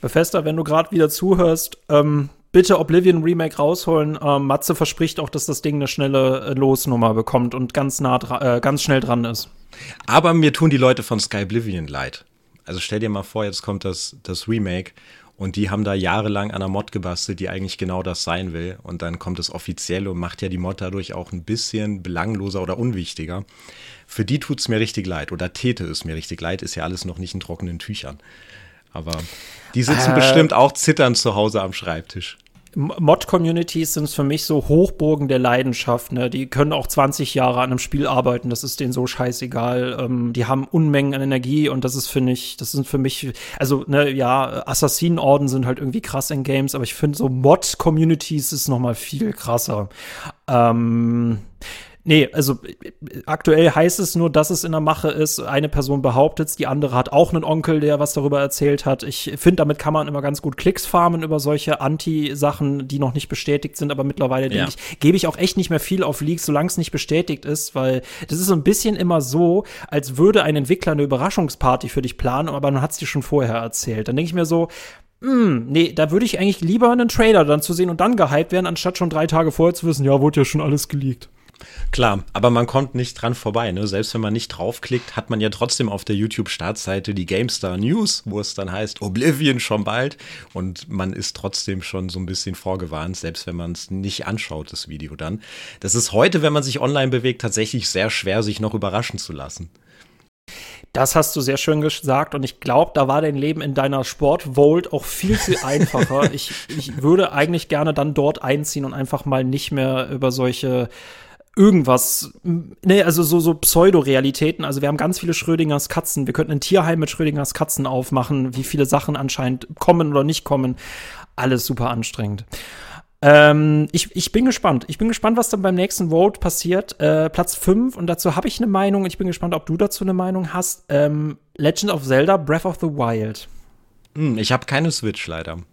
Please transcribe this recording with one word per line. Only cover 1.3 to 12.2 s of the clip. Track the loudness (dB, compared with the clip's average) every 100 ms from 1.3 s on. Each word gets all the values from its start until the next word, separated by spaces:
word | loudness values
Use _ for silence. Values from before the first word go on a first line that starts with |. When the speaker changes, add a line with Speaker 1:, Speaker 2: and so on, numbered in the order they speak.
| 4 4 2 -2 -12 _
Speaker 1:
ähm, | 4 4 2 -2 -8 _
bitte | 6 6 4
Oblivion | 6 4 6 4
Remake | 4 0 -2 0
rausholen. | 2 2 2 2 2 0
Ähm, | 0 2 2
Matze | 0 0 0
verspricht | 0 0 -2 -2
auch, | -6
dass | -6 -4
das | -4
Ding | -2 -2
eine | -2
schnelle, | -2 0 4 2 0
äh, | -2
Losnummer | 2 4 4 2 2 2
bekommt | 2 0 0 0 -2
und | -4
ganz | -2 -2 -2
nah | 0 0
dra-, | -2 -2 0 2
äh, |
ganz | 0 -2
schnell | 2 0
dran | 2 -2 -2
ist. | -6 -10 -18 -20 -20 -20 -18 2
Speaker 2:
Aber | 4 6
mir | 6 4
tun | 6 4
die | 6
Leute | 4 4
von | 0 -2
Skyblivion | -2 -4 -2 -4 -4 -6 -6
leid. | -8 -8 -10